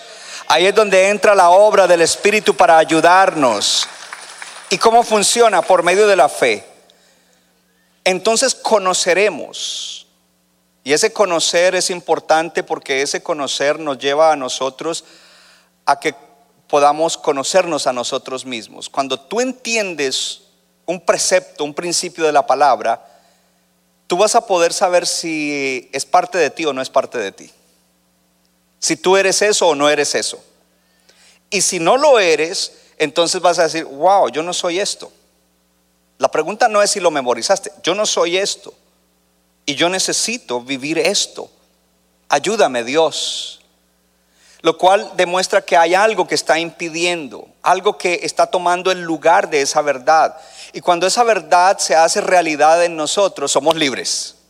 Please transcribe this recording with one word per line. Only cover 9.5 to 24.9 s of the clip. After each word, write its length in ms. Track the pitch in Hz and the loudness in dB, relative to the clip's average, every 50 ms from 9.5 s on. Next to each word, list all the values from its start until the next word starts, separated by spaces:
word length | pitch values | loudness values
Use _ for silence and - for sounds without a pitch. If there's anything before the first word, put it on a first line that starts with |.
| - - - - - - - - - - - _ _ _ _ _ _ _ _ _ _ _ _ _ _ _ - | -12 -12 -10 -10 -10 -10 -12 -14 -14 -16 -20 _ _ _ _ _ _ _ _ _ _ _ _ _ _ _ -4
Y 60 | 131 | -2
ese 220 | 147 151 220 208 - | 0 0 0 0 0
conocer 600 | - 208 185 170 160 - - - 175 175 185 185 | 0 0 0 0 -2 -2 0 0 2 2 2 0
es 140 | 180 180 - | 0 -2 -4
importante 720 | 185 175 - - 165 151 - - 156 160 165 165 - 185 | -6 -6 -4 -4 -4 -2 0 0 0 0 0 -2 -6 -8
porque 400 | 175 - 160 143 - - 139 135 | -6 -6 -8 -8 -6 -4 -2 -2
ese 220 | 139 143 - 180 - | -2 -4 -6 -6 -6
conocer 560 | - 170 151 139 123 - - 139 143 151 156 | -6 -6 -6 -6 -6 -4 -2 -2 -2 -2 -2
nos 180 | 160 147 135 120 | -4 -8 -6 -4
lleva 340 | 127 139 139 147 160 160 151 | -2 0 2 4 4 4 2
a 20 | |
nosotros 680 | 147 131 127 - - 131 131 127 - - 160 165 - - _ - - _ _ _ _ _ _ _ _ _ _ _ _ _ | 0 -4 -8 -6 -6 -6 -8 -8 -8 -8 -8 -8 -8 -12 _ -20 -20 _ _ _ _ _ _ _ _ _ _ _ _ _
a 120 | - 143 | -2 -2
que 160 | - - 156 - - - _ _ _ _ _ _ _ _ | -2 -2 -6 -8 -8 -14 _ _ _ _ _ _ _ _
podamos 500 | _ - - 214 143 143 151 165 165 - | _ 2 4 4 4 4 2 -2 -4 -4
conocernos 680 | - - 165 143 139 131 - - 185 185 170 156 139 - | -4 -2 -2 -2 -2 -2 0 0 0 0 0 -2 -4 -2
a 60 | 139 127 | -4 -4
nosotros 520 | 123 117 - 139 127 - - 131 127 - | -4 -4 -6 -6 -8 -8 -8 -12 -12 -10
mismos. 440 | 131 127 110 101 - - - - - | -10 -12 -12 -12 -14 -18 -18 -18 -8
Cuando 280 | - 143 135 135 131 | -6 -6 -6 -4 -6
tú 220 | - - - 196 226 | -10 -8 -6 -6 -4
entiendes 1040 | 254 262 247 254 - 226 233 220 208 190 170 147 143 131 123 - - - - - _ _ _ _ _ _ _ _ _ | -4 -4 -6 -8 -8 -6 -4 -4 -4 -4 -6 -6 -4 -4 -4 -6 -6 -8 -10 -14 _ _ _ _ _ _ _ _ _
un 140 | - 175 180 | -10 -10 -4
precepto, 640 | - - 202 160 - - 190 185 180 - - - 151 | -2 -2 0 0 0 0 0 0 0 -4 -8 -8 -8
un 100 | 147 147 | -8 -6
principio 520 | - 175 175 165 - - 175 160 170 160 | -8 -6 -4 -4 -4 -6 -6 -4 -2 0
de 80 | 151 147 | 2 2
la 120 | 143 135 | 2 2
palabra, 600 | - 131 139 147 139 120 107 107 110 117 - - - _ _ _ _ _ _ _ _ _ _ _ _ _ _ _ _ _ _ _ | 2 2 2 4 2 2 2 0 -2 -4 -4 -8 -16 _ _ _ _ _ _ _ _ _ _ _ _ _ _ _ _ _ _ _
tú 100 | - 180 | -4 0
vas 180 | 175 214 208 - | 0 2 2 2
a 100 | 233 226 | 0 0
poder 280 | - 196 175 170 170 165 | 0 2 2 2 0 0
saber 340 | - 202 180 | 0 0 2